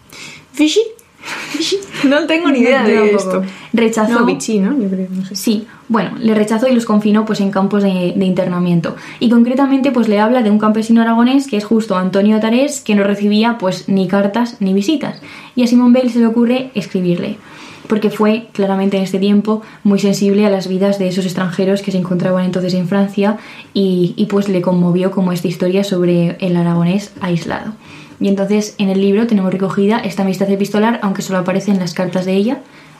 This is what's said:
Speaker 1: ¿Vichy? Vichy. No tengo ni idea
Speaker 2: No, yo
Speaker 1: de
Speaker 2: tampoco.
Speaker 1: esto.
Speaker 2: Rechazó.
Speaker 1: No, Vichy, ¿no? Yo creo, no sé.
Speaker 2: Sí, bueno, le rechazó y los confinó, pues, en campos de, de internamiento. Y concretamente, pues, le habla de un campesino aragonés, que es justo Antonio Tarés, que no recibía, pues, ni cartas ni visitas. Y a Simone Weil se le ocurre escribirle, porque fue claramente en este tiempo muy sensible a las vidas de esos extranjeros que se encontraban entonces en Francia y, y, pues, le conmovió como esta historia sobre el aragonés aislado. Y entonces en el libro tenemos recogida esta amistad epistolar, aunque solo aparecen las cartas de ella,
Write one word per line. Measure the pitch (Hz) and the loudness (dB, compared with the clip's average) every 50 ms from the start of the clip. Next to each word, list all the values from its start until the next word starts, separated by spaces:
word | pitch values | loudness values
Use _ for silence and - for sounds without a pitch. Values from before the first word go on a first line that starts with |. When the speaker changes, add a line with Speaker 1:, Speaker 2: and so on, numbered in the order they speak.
| _ _ - - - - - - - _ - | _ _ -20 -20 -18 -18 -20 -20 -20 _ -2
Speaker 1:
¿Vichy? | - 302 311 - 403 466 - - - - _ _ _ - - - - - - - | 0 0 2 4 4 4 4 2 -6 -18 _ _ _ -14 -12 -12 -12 -10 -8 -6
Vichy. | 285 330 - 381 403 - - - - - | -6 -4 -2 -4 -4 -6 -10 -6 0 0
No | 262 285 302 330 | 2 2 2 2
tengo | 302 320 320 349 285 | 0 0 0 2 2
ni | 262 240 | 2 4
idea | 233 247 269 - 214 | 4 4 4 4 4
Speaker 2:
No, | 214 | 2
yo | 208 214 214 | 4 4 4
Speaker 1:
de | 208 | 4
Speaker 2:
tampoco. | 202 196 185 185 185 190 | 2 2 0 0 -2 -4
Speaker 1:
esto. | 190 - - - - - - | -4 -6 -10 -16 -10 -4 0
Speaker 2:
Rechazó. | 226 226 226 226 226 214 226 233 233 | 2 2 2 2 0 0 2 2 2
Speaker 1:
No, | 233 | 2
Vichy, | 214 - - - - 220 202 | 2 0 -2 -4 -2 0 0
¿no? | 190 220 294 277 | 0 0 0 0
Yo | 208 | -2
creo, | 190 190 185 185 180 | -2 -2 -4 -4 -6
no | 185 190 185 | -6 -6 -8
sé. | - 202 | -8 -10
Speaker 2:
Sí, | - - 240 208 214 - - - - - - | -4 -2 0 0 0 -4 -8 -18 -20 -6 -2
bueno, | 226 214 175 - - - | -2 -2 -2 -4 -6 -2
le | - 220 214 | 0 2 2
rechazó | 214 208 214 226 214 254 | 2 2 0 0 0 2
y | 262 247 | 2 2
los | 233 226 | 2 2
confinó, | - 214 208 214 214 202 220 214 | 2 0 2 2 4 2 2 2
pues, | 220 208 202 | 0 0 0
en | 196 196 | 0 0
campos | 196 190 196 190 208 208 | 0 0 0 2 2 2
de, | 196 196 185 180 180 175 - | 2 2 0 0 -2 -2 0
de | 196 190 | 0 0
internamiento. | 185 180 190 185 185 180 180 180 175 175 170 160 - - - - - - - | 0 0 0 -2 -2 -2 0 0 2 2 2 0 -2 -8 -10 -16 -18 -8 -2
Y | 247 226 | 0 4
concretamente, | 240 240 233 247 262 262 277 262 269 269 254 277 | 4 4 4 4 2 0 2 2 2 2 2 0
pues, | 240 247 214 | 0 0 0
le | 214 202 208 | 2 2 2
habla | 214 226 247 254 226 | 2 2 2 2 2
de | 208 | 2
un | 208 214 | 2 2
campesino | 220 220 214 220 220 - 226 233 | 2 2 0 0 0 2 2 4
aragonés, | 226 233 226 226 240 254 269 285 277 | 4 2 2 2 2 2 2 0 0
que | - 214 | 0 -4
es | 208 208 | -4 -2
justo | - 233 220 214 - 190 | 0 0 0 0 0 -2
Antonio | 185 185 185 190 196 202 214 220 214 | -2 -2 0 0 2 2 4 2 2
Tarés, | 220 220 233 247 277 294 285 - | 2 2 2 2 0 0 -2 -6
que | - - 214 | -4 0 0
no | 202 196 | 2 2
recibía, | 202 202 202 208 208 208 214 220 233 226 | 0 0 0 0 0 2 2 2 0 0
pues, | 226 185 185 170 - - - | -2 -2 -4 -4 -4 -4 -2
ni | 196 190 190 | 0 0 0
cartas | 180 202 202 202 202 - 233 240 233 - - | 0 0 0 0 0 0 -2 -4 -4 -4 -4
ni | 196 190 190 | -2 0 0
visitas. | 196 202 320 320 - - - - - - - - - - - - | 0 0 0 0 -2 -2 -6 -8 -12 -18 -20 -20 -20 -20 -8 -2
Y | 247 247 | 0 2
a | |
Simone | 233 247 240 247 240 240 254 | 4 4 4 6 6 4 4
Weil | 254 240 | 2 2
se | 233 240 | 2 2
le | 233 | 2
ocurre | 226 220 240 240 226 254 254 262 - - | 2 2 2 2 2 0 -2 -2 -4 -6
escribirle, | 208 - - - 190 180 175 175 175 196 202 208 - - - - - - - - - - | -8 -8 -4 -4 -2 0 0 0 -2 -2 -6 -8 -12 -14 -20 -20 -20 -20 -20 -20 -20 -6
porque | - 220 208 220 208 | -4 -2 0 0 -2
fue | - - 214 214 220 226 - - - | 0 2 2 2 2 0 -4 -8 -4
claramente | - 196 190 190 190 196 196 196 | -2 -2 0 0 0 0 0 0
en | 190 190 | 0 -2
este | 185 - 185 | -2 -2 0
tiempo | 196 208 202 208 208 214 214 214 - - - - - | 2 2 2 2 2 0 -2 -4 -6 -12 -20 -2 0
muy | 202 196 196 | 2 2 2
sensible | 202 196 196 - 202 196 196 202 214 | 2 0 0 2 0 2 2 2 2
a | 202 | 2
las | 196 190 180 | 0 0 -2
vidas | 180 185 185 196 202 196 | -4 -2 0 0 0 0
de | 196 185 185 | 0 -2 -2
esos | 180 190 185 | -2 -2 -4
extranjeros | 180 - 185 185 175 - - 190 190 196 196 | -4 -4 -4 -4 -4 -2 -2 0 0 0 -2
que | - - | -2 -4
se | 190 | -4
encontraban | 185 175 - 180 175 - 185 185 185 185 | -2 -2 -2 -2 -2 0 0 0 0 0
entonces | 180 175 185 180 180 185 | -2 -2 -2 -2 -2 -2
en | 180 175 | -2 -2
Francia | - 202 196 196 196 - 208 196 208 220 - - - - - - - - | 0 0 0 0 0 0 0 0 0 -2 -2 -8 -16 -20 -20 -20 -8 -2
y, | 196 196 190 185 180 175 175 - | -2 0 0 2 2 0 0 0
y, | - 208 | -2 -2
pues, | - 202 202 202 202 | 0 0 -2 0 0
le | 190 180 | -2 0
conmovió | 175 185 185 175 175 175 175 185 180 190 | 0 0 2 2 2 2 2 0 0 0
como | 190 202 185 180 175 | 0 0 -2 -2 -2
esta | 170 - 180 | -2 -4 -6
historia | 175 - 185 180 180 196 196 | -4 -2 -2 0 0 0 0
sobre | 196 190 175 175 175 175 175 170 170 175 - | 0 -2 0 0 2 2 2 2 0 -2 -4
el | 196 175 175 | -2 -2 0
aragonés | 175 170 170 170 170 170 175 185 202 196 - - - | 0 0 0 0 0 0 0 0 -2 -4 -6 -12 -8
aislado. | 202 180 175 165 - - - - - - - - - - - - - - - - | -4 -4 -4 -4 -4 -6 -8 -8 -8 -12 -14 -14 -18 -20 -20 -20 -20 -20 -8 -4
Y | 196 196 | -2 0
entonces | 196 196 196 196 208 214 208 - - - | 0 0 0 0 0 0 0 -4 -4 -4
en | 202 190 | -2 0
el | 190 196 | 0 2
libro | 196 202 196 214 240 | 2 2 2 2 2
tenemos | 233 220 196 185 185 185 | 2 0 0 0 0 -2
recogida | 185 190 185 - 202 202 202 220 - | -2 -2 -2 0 0 0 2 0 0
esta | - 196 165 - 196 | -2 -4 -4 -2 -2
amistad | 190 180 180 196 196 | -2 -2 -2 0 -2
epistolar, | 196 196 202 196 - 208 214 233 240 233 - | 0 -2 -2 -2 0 0 0 0 0 -2 -2
aunque | 196 190 190 | -4 -4 -4
solo | 175 - 190 | -4 -4 -4
aparecen | 185 175 185 185 190 190 214 202 | -2 -2 -2 -2 -2 0 0 0
las | 185 180 170 - | 0 -2 -4 -4
cartas | - 185 175 175 185 180 | -4 -6 -4 -4 -4 -2
de | 185 190 | 0 0
ella, | 196 202 240 277 269 - - - - - - - | 0 0 0 -2 -4 -8 -18 -20 -20 -20 -20 -20